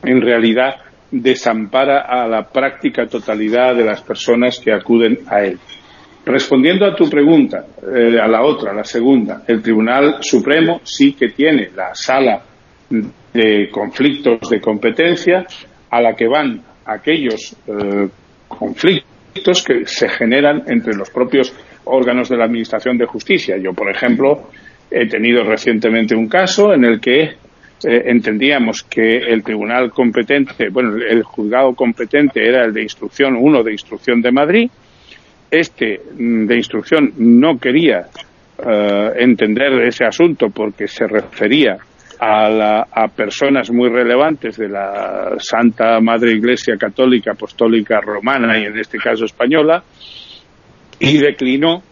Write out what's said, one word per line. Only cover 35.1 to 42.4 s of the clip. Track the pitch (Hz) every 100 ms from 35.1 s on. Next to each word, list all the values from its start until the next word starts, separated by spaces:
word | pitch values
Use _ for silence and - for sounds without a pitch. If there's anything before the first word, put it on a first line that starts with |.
| - _ _ _
Este, | 160 156 - 113 98 - -
mm, | 117 117 107
de | 120
instrucción | 113 117 - 160 135 -
no | 113 120 151 131
quería, | 131 135 165 98 87 - - _ _ - -
eh, | 107 104 101 107 120
entender | 123 113 107 107 139 131 120
ese | - 117
asunto | - 170 147 113
porque | - 107 - 101
se | - 113
refería | 107 - - 107 143 127 92 - _ - -
a | 110 107